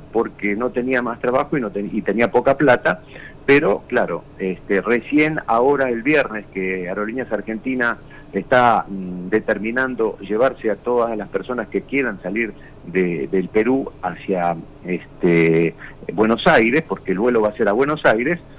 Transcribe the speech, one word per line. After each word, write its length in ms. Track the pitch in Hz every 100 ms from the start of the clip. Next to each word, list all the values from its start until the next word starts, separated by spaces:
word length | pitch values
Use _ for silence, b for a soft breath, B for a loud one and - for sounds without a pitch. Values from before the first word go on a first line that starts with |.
| -
porque 440 | 110 113 - 101 101
no 160 | 123
tenía 300 | 123 123 131
más 180 | 120 117
trabajo 380 | 123 131 - 156
y, 40 |
no 80 | 110
ten-, 180 | 98 101
y 80 | 101
tenía 300 | 101 101 117
poca 260 | 123 131 135
plata, 440 | 143 123 160 180 B B B - -
pero 380 | 143 170 202 -
claro, 360 | 123 90 85 - -
este, 420 | 95 90 - 98
recién 580 | 101 120 - 147 156 156 -
ahora 420 | 113 131 143 131
el 120 | 117
viernes 420 | 123 151 131 107 98
que 340 | 95 92 92 90
Aerolíneas 420 | 98 107 127 123
Argentina 680 | 107 107 110 127 127 120 110 B B -
está, 520 | 98 92 123 123 107 -
mm, 420 | 98 92 90 90
determinando 880 | 110 110 101 110 120 131 120 110 -
llevarse 500 | 98 107 131 123 110
a 40 | 98
todas 400 | - 123 117 110
las 120 | 92
personas 380 | 95 95 123 110
que 120 | 98
quieran 380 | - 139 127 98
salir 320 | 90 104 113 B B - -
de, 400 | 87 90 82 67
del 180 | 95 90
Perú 420 | 107 110 131 - -
hacia, 540 | 90 85 - 95 87 82 - - 87
este, 880 | 87 - - 90 85 82 82 82 - B - -
Buenos 320 | 82 110 110 180
Aires, 360 | 151 113 143 -
porque 240 | 95 -
el 80 | -
vuelo 220 | 123 117
va 80 | 107
a 60 | 104
ser 120 | 104
a 40 |
Buenos 320 | 104 139 151 147
Aires, 340 | 113 127 170 -